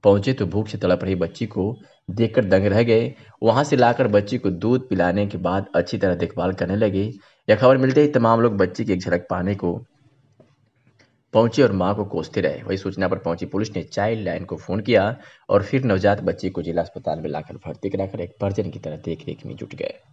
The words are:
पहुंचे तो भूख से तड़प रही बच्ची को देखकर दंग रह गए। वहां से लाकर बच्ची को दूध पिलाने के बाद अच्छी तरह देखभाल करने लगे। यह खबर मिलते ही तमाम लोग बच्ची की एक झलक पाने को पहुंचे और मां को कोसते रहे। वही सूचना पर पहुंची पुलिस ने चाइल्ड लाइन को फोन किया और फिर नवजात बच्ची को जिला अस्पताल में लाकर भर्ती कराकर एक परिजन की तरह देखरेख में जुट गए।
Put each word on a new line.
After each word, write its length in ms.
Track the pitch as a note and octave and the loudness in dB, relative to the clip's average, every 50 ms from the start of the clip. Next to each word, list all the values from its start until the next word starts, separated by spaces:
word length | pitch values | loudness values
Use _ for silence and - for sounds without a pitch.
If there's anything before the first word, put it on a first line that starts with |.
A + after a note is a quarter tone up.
| - | 6
पहुंचे 280 | G#2 G2+ G#2 G2+ C3+ | 6 4 4 2 0
तो 140 | C3 - G#2+ | -2 0 -2
भूख 220 | E2+ E2 G#2 A2 G#2+ | -2 -2 -4 -4 -4
से 100 | - G2+ | -6 -4
तड़प 260 | - F2+ F2+ F2+ - | 0 0 0 2 0
रही 100 | F#2 F#2+ | -2 -2
बच्ची 300 | F2+ F2 E2+ - - A#2 | -2 -2 -4 -4 -8 -8
को 280 | G#2 - G2 F#2 G#2 B2+ - - _ _ _ _ - | -6 -4 -4 -4 -4 -4 -8 -16 _ _ _ _ -10
देखकर 360 | F#2 G#2+ A#2 A2 - B2+ A2 | -2 -2 -2 2 2 0 2
दंग 220 | F#2+ F#2+ F#2+ G2 | 4 2 4 4
रह 160 | G2+ G2 A2 | 4 4 4
गए। 320 | A#2+ A#2 A2+ A2+ A#2+ B2+ - - - - _ _ | 4 4 4 2 2 0 -6 -12 -20 -20 _ _
वहां 200 | - A2+ A#2 C3 D3+ | 2 2 4 4 2
से 120 | D3 D#3 | 2 4
लाकर 320 | B2+ B2 A#2+ A#2+ - C3 A2 | 4 4 4 4 2 0 4
बच्ची 300 | G#2 - G#2 - B2+ A#2+ | 4 2 2 2 -4 -2
को 120 | - G2 | -2 -2
दूध 360 | F2+ E2+ F#2 A2 B2 B2+ B2+ - | -2 0 0 0 0 0 0 -2
पिलाने 380 | G2 F#2 F2 F2+ F2 G2 G#2 | 0 0 2 2 2 0 -2
के 120 | G2+ - F2+ | -2 -4 -4
बाद 280 | F2+ F2 F2+ G2 F#2+ - - | -2 -2 -2 -2 -4 -2 -2
अच्छी 240 | F2 E2+ - - G2+ | -2 -2 -2 -2 -2
तरह 160 | G2 F#2+ F2+ | 0 0 0
देखभाल 380 | E2 F2 E2 - - E2+ F#2+ | 0 -2 -6 -4 -4 -4 -4
करने 240 | F#2+ - F#2+ F2 F#2+ | -2 -2 -4 -4 0
लगे। 340 | G#2+ A2+ G#2 F#2 F#2+ G2+ A2 B2+ - _ _ _ _ _ - | 0 0 0 0 -2 -4 -4 -6 -12 _ _ _ _ _ 2
यह 80 | G#2+ | 2
खबर 200 | G#2 C3 B2+ C3+ | 6 6 6 6
मिलते 240 | C3 C3 C3 C3 D3 | 6 4 4 6 4
ही 80 | D3 D3 | 4 4
तमाम 320 | D3 B2+ A#2 A2+ A#2 A2+ | 4 2 4 4 4 4
लोग 160 | A#2 A#2+ G#2+ | 4 2 4
बच्ची 280 | G2 F#2+ F2+ - - A#2 | 2 0 0 0 -6 -2
की 80 | - | -2
एक 80 | F#2+ F2+ | -2 -2
झलक 260 | F#2 F#2 F2+ F2 - - | 0 -2 -2 -2 -2 -4
पाने 240 | F#2 F2+ F2+ F#2+ G2+ | -4 -4 -2 -4 -4
को 180 | G2+ - F2 F2 G2+ A#2+ _ _ _ _ _ _ _ _ _ _ _ _ _ _ _ _ _ _ _ _ _ _ _ _ _ _ _ _ _ - | -2 -2 -4 -4 -4 -10 _ _ _ _ _ _ _ _ _ _ _ _ _ _ _ _ _ _ _ _ _ _ _ _ _ _ _ _ _ 2
पहुंचे 280 | A2 A#2 A#2 A#2 D3 | 4 4 4 4 4
और 100 | C#3 A2 | 4 4
मां 220 | G2+ F#2+ F2+ F#2 G#2 | 4 2 0 0 0
को 100 | G#2+ G2+ | -2 -4
कोसते 340 | F#2+ - E2+ - - - G#2+ | -4 -4 -6 -8 -4 -4 -2
रहे। 220 | E2+ D2+ D2+ - | -2 -2 -4 -4
वही 140 | - - F#2+ | -6 -6 -6
सूचना 320 | F#2 - F#2+ F#2 F#2 F#2+ F2+ | -4 -4 -8 -4 -2 -2 -2
पर 100 | G2 F#2+ | -2 -4
पहुंची 280 | - E2+ E2+ F2 - | -4 -6 -6 -6 -6
पुलिस 280 | - - G2 A2 A2 G#2+ | -6 -4 -4 -4 -4 -6
ने 60 | F#2+ | -8
चाइल्ड 420 | D#2 - - - G2+ F#2 - - F2+ | -10 -6 -4 -2 -2 -2 -2 -4 -4
लाइन 200 | F2+ E2 E2 F2+ | -6 -6 -6 -8
को 120 | F2 F#2 | -10 -12
फोन 240 | E2 - - F2+ G#2 | -12 -8 -6 -6 -6
किया 340 | G#2 - A#2 G2+ F#2+ G#2+ B2+ - - - - _ _ - | -2 2 2 4 4 2 -4 -6 -14 -20 -20 _ _ 0
और 140 | - G2+ | 0 0
फिर 220 | G2+ - - C3+ C3 | 2 0 -2 -2 0
नवजात 360 | A#2+ G2 F#2+ F2+ G2+ G2+ G2+ | 0 0 2 2 2 0 2
बच्ची 280 | F2 G2 G2 - - F#2 | -2 -4 -4 -4 -6 -8
को 120 | F#2+ F#2 | -6 -6
जिला 200 | D#2 E2+ E2 F2 | -8 -4 -4 -4
अस्पताल 380 | E2 - _ - - E2 D#2 D#2+ | -4 -4 _ -10 -6 -6 -6 -6
में 80 | D#2 D#2 | -6 -8
लाकर 260 | D2 D#2 D#2 - - | -8 -8 -10 -12 -18
भर्ती 340 | - _ D#2+ - - - G2 | -16 _ -14 -14 -8 -8 -6
कराकर 300 | F#2+ F#2+ F#2+ F#2+ - - | -4 -4 -6 -6 -6 -10
एक 160 | F2 E2+ - _ | -10 -10 -8 _
परिजन 300 | G2+ G2 G2 G#2+ G#2+ F2 | -4 -4 -2 -2 -4 -6
की 80 | - - | -8 -12
तरह 180 | - D#2+ D2+ D#2 - | -12 -12 -12 -10 -8
देखरेख 420 | E2+ E2 - - - D#2 - - | -10 -10 -8 -10 -12 -14 -12 -14
में 100 | - - | -16 -14
जुट 180 | - - - - | -14 -14 -14 -10
गए। 240 | - - - - - _ _ | -10 -10 -10 -10 -14 _ _